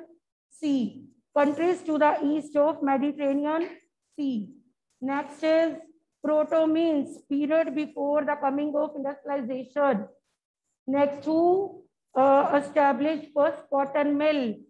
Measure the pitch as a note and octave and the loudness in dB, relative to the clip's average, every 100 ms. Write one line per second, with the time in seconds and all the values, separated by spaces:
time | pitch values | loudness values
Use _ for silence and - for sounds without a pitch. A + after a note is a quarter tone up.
0 | - _ _ _ _ _ D4+ C4+ G#3 - | -10 _ _ _ _ _ -2 0 -2 -6
1 | - _ _ D4 C#4+ D4 F4 F4+ D#4+ D4+ | -20 _ _ 0 2 2 -2 -2 -2 2
2 | D4 D#4+ C#4+ D4+ D4 D4 D4 D#4 C#4 C4+ | 2 2 0 -2 -2 0 0 0 0 0
3 | D4 D4 C#4 C#4+ D4 D#4+ F4 - _ _ | -2 -2 -2 -2 -2 -2 -4 -10 _ _
4 | _ - C#4 A#3 F#3 - _ _ _ _ | _ -6 -4 -4 -8 -16 _ _ _ _
5 | C4 C#4+ C#4+ - D#4+ D#4+ E4 - - _ | -6 -4 -6 -4 2 2 2 -4 -16 _
6 | _ _ D4 D4+ D4+ E4 D#4+ D#4+ E4 D4 | _ _ 0 0 2 2 2 2 2 0
7 | - - _ C#4+ D4 D#4+ D#4+ C#4 D4+ C#4+ | -4 -10 _ -2 2 0 0 -4 -6 -4
8 | C#4+ D4 C#4+ D4 C4+ C#4+ D4 D4 D4+ D4+ | -2 0 -2 -2 -2 -2 -2 -2 -4 -6
9 | C4+ C#4+ C#4+ C#4+ A#3 C4 C4 D4 C#4 G#3 | -8 -8 -8 -6 -6 -8 -6 0 2 0
10 | - _ _ _ _ _ _ _ - C#4 | -4 _ _ _ _ _ _ _ -4 0
11 | C#4+ C#4+ D4 D#4+ F4 F#4 G4 - _ _ | 0 0 -2 2 4 2 0 -8 _ _
12 | _ - C4+ C#4 - C#4+ C#4+ D4+ C#4 C#4 | _ 2 4 6 4 0 0 2 4 2
13 | D4 D#4 - D4 D4+ C#4+ - C#4 C#4 D4 | 0 -2 -4 0 0 0 -4 -2 0 0
14 | D4 C#4+ D#4 D4 A#3+ G3+ | 0 0 0 0 -2 -6